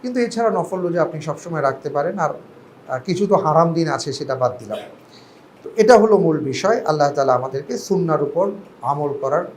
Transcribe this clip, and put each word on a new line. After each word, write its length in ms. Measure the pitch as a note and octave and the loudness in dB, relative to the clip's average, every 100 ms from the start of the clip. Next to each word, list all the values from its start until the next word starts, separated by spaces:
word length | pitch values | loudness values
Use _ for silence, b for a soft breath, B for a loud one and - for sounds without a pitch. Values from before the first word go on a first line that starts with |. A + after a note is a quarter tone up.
কিন্তু 180 | B3 B3 | -4 -2
এছাড়া 300 | A#3 A3+ A#3 | -2 0 0
নফল 300 | F#3+ E3 F#3 | 0 -2 -2
রোজা 200 | F3+ E3+ | -2 0
আপনি 200 | D#3 D#3 | 0 -2
সবসময় 400 | D#3 C#3+ F3 D#3+ | -8 -8 -6 0
রাখতে 280 | C#3 C3+ D3 | 0 -2 -4
পারেন। 300 | C#3+ D3+ G3 | -2 -2 -2
আর, 100 | D#3 | -2
আহ, 720 | - - - - - - C3 | -4 -14 -20 -20 -20 -10 -8
কিছু 280 | D#3 F3+ G3+ | -4 -2 2
তো 80 | F#3+ | 2
হারাম 380 | D3 D3+ E3 | 4 2 2
দিন 140 | E3 D#3+ | 2 -2
আছে, 260 | C3+ - | -2 -6
সেটা 220 | C3 C#3 B2+ | -8 -6 -2
বাদ 160 | B2 - | -2 -2
দিলাম। 180 | G#2+ G#2 - - - B B B B - | -10 -10 -12 -20 -20 B B B B -18
তো 60 | - - | -12 2
এটা 220 | A3 A#3 | 8 8
হলো 200 | G#3+ G3 | 8 4
মূল 200 | E3 D3+ | 4 0
বিষয়। 400 | C#3 B2+ F#3+ A3+ - | -2 -2 0 0 0
আল্লাহ 240 | D#3 C#3+ | 2 2
তাআলা 220 | C#3+ C3+ | 2 2
আমাদেরকে 440 | B2 B2+ C3+ D3+ A#3+ | 2 0 -8 -6 -8
সুন্নার 460 | - F3+ E3+ D3 | -2 -2 0 0
উপর 280 | C#3+ E3 G3+ G#3 - - | 0 0 -2 -4 -14 -10
আমল 320 | A#2+ D3 D3 C#3 | -6 -4 -4 -4
করার 240 | C#3 D3+ F3+ | -2 -2 -4